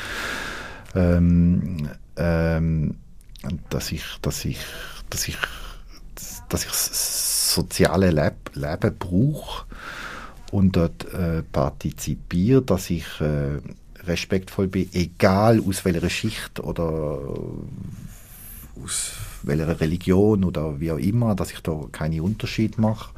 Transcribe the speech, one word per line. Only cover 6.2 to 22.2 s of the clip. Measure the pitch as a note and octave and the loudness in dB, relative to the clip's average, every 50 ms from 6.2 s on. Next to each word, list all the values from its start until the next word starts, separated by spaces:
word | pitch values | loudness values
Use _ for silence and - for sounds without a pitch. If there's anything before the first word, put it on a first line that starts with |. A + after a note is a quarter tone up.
| - - - - - - | -14 -12 -12 -12 -8 -2
dass | - - - | -2 -2 -2
ich | - | -2
das | - - - - - - - - - - - - - - - - - | -2 -2 -2 -2 -2 -2 -2 -2 -2 -2 -2 0 0 0 2 2 2
soziale | F2+ D2+ - - - F2+ - D2+ F#2+ F#2+ F2+ | 0 0 0 2 4 4 4 6 6 6 6
Leb-, | D#2+ D2 D2+ G2+ - - - - - | 6 6 4 2 0 -4 -12 -10 -8
Leben | - C#2+ D2 D#2+ - - G#2+ - - | -6 -4 -4 -2 0 0 0 0 -2
brauche | - E2+ F2 F#2+ C3 D3+ D3+ C3+ - - - - - - - - - - - - - - - - - - - - - - | -4 0 2 4 4 4 2 -2 -6 -8 -10 -10 -10 -12 -14 -12 -12 -12 -12 -12 -12 -12 -12 -12 -14 -14 -16 -16 -8 -2
und | - G2+ F#2+ F#2 - | 2 4 4 6 6
dort, | F2+ E2+ E2+ - - - - - | 4 2 2 0 -4 -12 -8 -4
äh, | F2+ F2 E2 E2 D#2+ | -2 -2 0 0 -2
partizipiere, | D2+ - - - C2+ C#2 - - - D2+ - - - - C#2 - - - E2+ F2 F#2 A#2+ C3+ C3 | -2 -2 0 2 2 0 0 -4 -6 -6 -6 -6 -6 -6 -6 -6 -4 -2 0 2 4 6 6 6
dass | C3 - F#2+ F2+ - - | 6 4 2 2 2 -2
ich, | F2 D#2+ D2 - - - | -2 -4 -4 -6 -6 -2
äh, | D#2 D#2 D2+ D2 C#2+ C#2 D2 C#2+ - - - - - - - - - | -2 0 0 0 0 -2 -4 -6 -8 -10 -16 -16 -18 -20 -18 -10 -4
respektvoll | F2 E2+ - - - G2+ F#2 F#2+ - - - G2 F#2 | -4 -2 -2 -2 0 -2 -2 -2 -2 -2 0 0 0
bin, | G2 F#2+ F2+ - | 2 0 -2 0
egal | - F2+ E2+ - - - G#2+ G2 F#2+ G2 G#2+ A#2 A2+ A2 | 0 0 0 0 0 4 4 6 6 8 6 6 6 6
aus | - F#2+ F#2 - - | 4 2 0 0 2
welcher | F#2+ E2+ E2 E2+ E2+ | 2 2 2 2 0
Schicht | - - - A2 - - - - - - | 0 0 -2 -2 -4 -4 -10 -10 -10 -8
oder | - - - - E2+ D#2+ D#2 D#2+ D2+ D2 D2 C#2 C#2 - - D#2 E2 E2 D#2 D#2 D#2 - - - - - - - - - - - - - - - - - - - - - - - | -6 -6 -2 -2 -2 -2 0 -2 -2 -4 -4 -4 -6 -6 -6 -6 -6 -8 -8 -8 -10 -10 -10 -12 -12 -12 -12 -12 -14 -14 -16 -16 -18 -18 -18 -18 -16 -16 -16 -16 -16 -16 -16 -14
aus | - - - - - - - - - - - - | -10 -6 -6 -6 -6 -6 -8 -10 -10 -10 -10 -8
welcher | - - D2 D#2+ D#2+ D#2+ E2 D#2 | -2 -2 0 0 2 0 0 0
Religion | D#2+ D#2 F2 F2+ - F#2 F#2 F#2+ G#2 G#2+ G#2+ G2 F#2+ | 0 0 0 0 2 4 6 6 8 6 6 4 4
oder | E2+ - D#2+ D#2+ D#2 C#2+ C#2+ | 2 0 0 -2 -2 -2 -2
wie | E2 D#2+ | -2 -2
auch | D#2 C2+ | -2 0
immer, | B1+ G2 A2+ A#2+ A#2+ A2+ G2+ | 0 2 2 2 2 2 2
dass | F#2 F2 - | 0 -2 -4
ich | - - | -6 -6
da | - E2+ D#2 D#2 C2+ A#1 | -4 -4 -4 -4 -4 -8
keine | - - D#2 D#2+ D#2+ D#2 | -6 -4 -2 -2 0 0